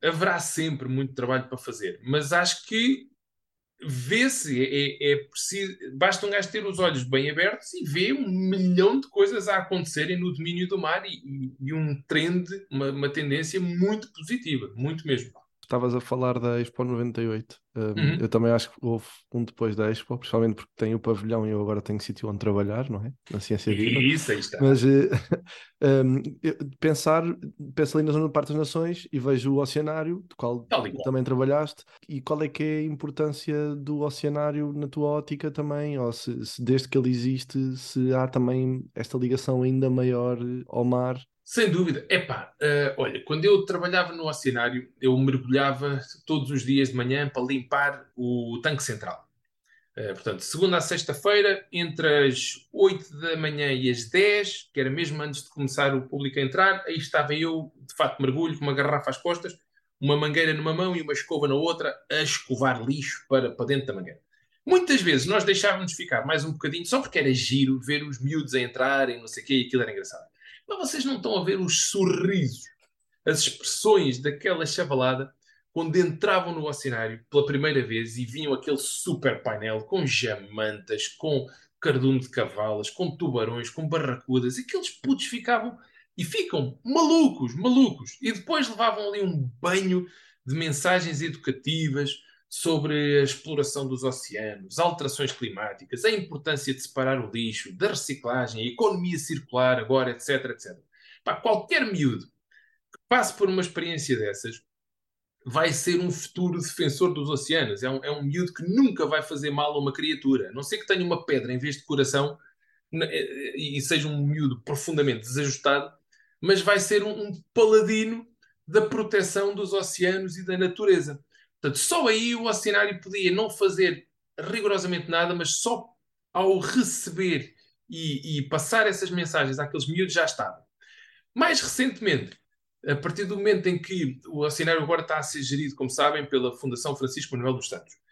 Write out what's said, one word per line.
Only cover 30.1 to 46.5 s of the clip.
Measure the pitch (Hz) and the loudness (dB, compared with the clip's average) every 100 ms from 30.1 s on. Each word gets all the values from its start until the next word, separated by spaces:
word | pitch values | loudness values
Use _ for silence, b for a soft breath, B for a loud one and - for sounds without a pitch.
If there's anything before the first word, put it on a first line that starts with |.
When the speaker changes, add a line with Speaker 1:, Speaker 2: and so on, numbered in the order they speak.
| 180 180 | -6 -10
Speaker 2:
do | - | -6
qual | 120 120 117 | -4 -4 -2
Speaker 1:
Tal | - 196 | -2 -2
e | |
qual. | - 131 | -4 -2
Speaker 2:
também | 131 | -2
trabalhaste, | 123 127 131 147 151 - - b - | 0 0 2 2 -2 -8 -20 b -12
e | 139 | -10
qual | 131 151 | -4 -2
é | 151 | -2
que | 147 | -4
é | 156 156 | -2 -2
a | |
importância | 156 147 151 139 151 143 - 147 147 | -4 -6 -8 -4 -4 -4 -4 -2 -2
do | 147 139 151 | -4 -4 -4
oceanário | 147 139 147 147 147 147 147 | -4 -2 -4 0 -2 -2 -4
na | 147 143 | -4 -6
tua | 151 147 | -2 0
ótica | 147 147 143 143 | 0 -2 -6 -4
também, | 135 147 147 147 143 | -4 -4 -2 -4 -2
ou | 120 | -2
se, | 117 - 120 110 | -4 -6 -6 -8
se | - | -6
desde | 123 131 131 | 2 2 4
que | 135 | 2
ele | 123 | 2
existe, | 123 123 131 - 135 131 127 | 2 0 -2 -4 -2 -2 -4
se | - 131 127 | -6 0 2
há | 131 127 | 2 2
também | 131 123 131 131 127 - | 2 2 2 0 -2 -6
esta | - 120 127 | -10 -6 -2
ligação | 127 127 - 127 | 0 0 0 2
ainda | 127 131 131 | 2 2 2
maior | 127 127 123 123 120 123 123 - | 4 2 2 0 -2 -4 -6 -6
ao | - | 0
mar, | 123 123 127 127 - _ - | 2 2 0 -4 -10 _ -4
Speaker 1:
Sem | 233 208 | 2 2
dúvida. | 170 175 - - | 4 2 0 0
Epá, | 185 - 127 - - | 0 0 -8 -8 -2
eh, | 147 147 139 - | 2 4 2 0
olha, | 123 - - | -4 -4 -4
quando | 151 | 2
eu | 196 196 190 | 6 6 4
trabalhava | 175 175 180 170 170 | -2 0 2 0 -4
no | 156 | -6
oceanário, | 143 135 120 120 127 127 - | -2 -2 0 0 -2 -8 0
eu | 131 127 | 4 4
mergulhava | 135 131 120 135 139 131 143 139 - - - | 4 2 2 2 2 0 -4 -4 -8 -16 -2
todos | 151 | -2
os | 127 | 0